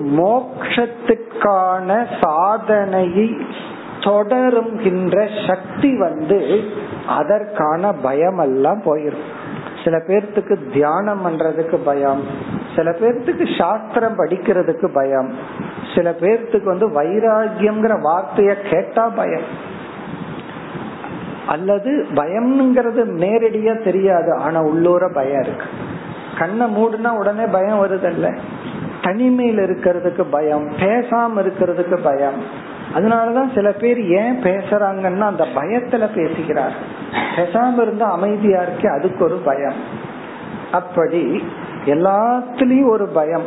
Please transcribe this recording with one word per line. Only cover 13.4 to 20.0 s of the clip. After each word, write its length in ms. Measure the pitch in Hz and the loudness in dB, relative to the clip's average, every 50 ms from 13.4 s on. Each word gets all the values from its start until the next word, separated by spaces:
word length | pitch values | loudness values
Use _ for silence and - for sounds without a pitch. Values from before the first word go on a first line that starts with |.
| 330 180 | -2 0
சாஸ்திரம் 680 | - - 175 175 214 214 - - - 240 226 226 214 185 | 0 0 2 2 0 -2 -4 -4 -2 0 0 0 0 0
படிக்கிறதுக்கு 680 | 165 151 180 185 - 226 185 180 170 165 160 - 196 175 | 0 0 0 0 0 2 2 2 2 0 0 0 -2 0
பயம், 400 | - 139 135 135 135 131 127 127 120 - - - - - - - - - - - | 0 0 2 2 0 0 -2 -2 -6 -10 -12 -12 -10 -10 -10 -10 -10 -10 -10 -2
சில 220 | - 175 170 170 170 | 0 0 2 2 0
பேர்த்துக்கு 540 | - 165 196 220 233 226 226 - 208 190 190 | 0 2 2 2 2 0 0 -2 0 0 0
வந்து 200 | 180 185 220 214 | 0 0 0 0
வைராகியம்ங்கிற 1040 | 151 143 147 165 196 214 226 226 214 220 220 202 180 180 202 208 214 214 214 220 214 175 | 0 0 0 0 0 2 2 4 4 2 2 0 0 0 0 0 2 2 0 0 2 2
வார்த்தைய 540 | - 151 165 185 190 - - - 202 202 202 - | 2 2 0 0 -2 0 2 4 4 4 2 0
கேட்டா 420 | - - 156 175 196 - - 233 226 233 | 0 0 0 0 0 0 0 0 0 0
பயம், 380 | 196 190 180 175 165 160 160 - - - - - - - - - - - | 0 -2 -2 -2 -2 -4 -6 -8 -10 -12 -12 -14 -14 -14 -14 -14 -14 -14